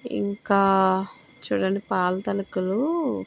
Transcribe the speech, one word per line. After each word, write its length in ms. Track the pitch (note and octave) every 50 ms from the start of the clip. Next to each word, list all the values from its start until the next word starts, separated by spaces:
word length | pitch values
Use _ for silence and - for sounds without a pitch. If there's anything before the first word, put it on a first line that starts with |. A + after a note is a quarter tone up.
| -
ఇంకా 1000 | B3 - G#3 G#3 G3+ G3+ - _ - G3+ G3 G3 G3 F#3+ F#3+ F#3+ F#3+ F#3 F#3+ G3 G3 - - - - - -
చూడండి, 420 | - - G#3+ G3 G3 F#3+ F#3+ G3+ - _
పాల 300 | G3+ F#3+ F3+ F3+ F#3 F#3+
తలుకులు 1000 | G3+ - G3+ G3+ G3 _ - F#3+ F#3 F#3 F#3+ G#3+ C4 D#4 E4+ E4+ D#4+ C4+ A3 G3 F#3